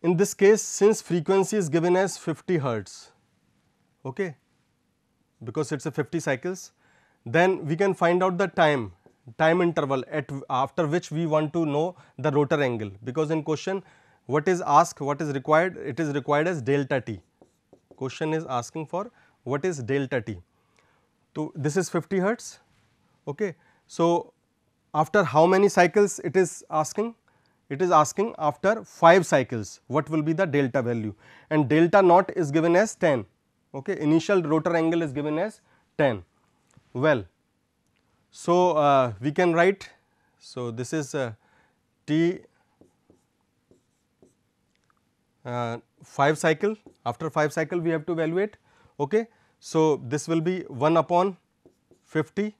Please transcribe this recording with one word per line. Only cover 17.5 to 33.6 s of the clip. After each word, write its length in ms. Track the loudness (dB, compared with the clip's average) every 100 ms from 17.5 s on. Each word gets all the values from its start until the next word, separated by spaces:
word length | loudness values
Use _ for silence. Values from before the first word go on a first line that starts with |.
| _ _ _ _ -12
Question 380 | -10 -6 -4
is 100 | -4 -4
asking 380 | -6 -6 -10 -8
for 240 | -8 -10 _ _ _
what 200 | -6 -4
is 180 | -4 -6
delta 380 | -4 -2 -2 -4
t. 180 | -6 -12 -14 _ _ _ _ _ _ _ _
So 180 | -10 -10
this 220 | -6 -4 -2
is 120 | -2
fifty 300 | -4 -4 -2
hertz, 400 | -2 -4 -8 -20 _ _ _ _ _ _ -14
okay. 280 | -6 -8 -8 _ _ _
So 460 | 0 2 2 -2 _ _ _ _ _ _
after 300 | -2 0 2
how 220 | 2 4 6
many 220 | 6 4
cycles 500 | 4 4 4 2 0
it 160 | -2 0
is 280 | 0 -2 -6
asking? 440 | -4 -4 -4 -6 -8 _ _ _ _ _
It 140 | -4
is 80 | 4
asking 440 | 4 4 0 -4 -2
after 440 | -4 -2 -2 -2
five 440 | -6 4 8 8 6
cycles 540 | 0 0 -4 -8 -14 _
what 200 | -4 -2
will 140 | -4
be 100 | -2
the 140 | -2 0
delta 340 | 0 0 -2
value, 340 | -2 -4 -6 -12 -20 -20 _
and 180 | -2 2
delta 320 | 2 4 4
naught 300 | 6 6 4
is 160 | -2 -2
given 240 | 0 2
as 200 | 2 2
ten, 320 | 0 0 0 -4 _ _ _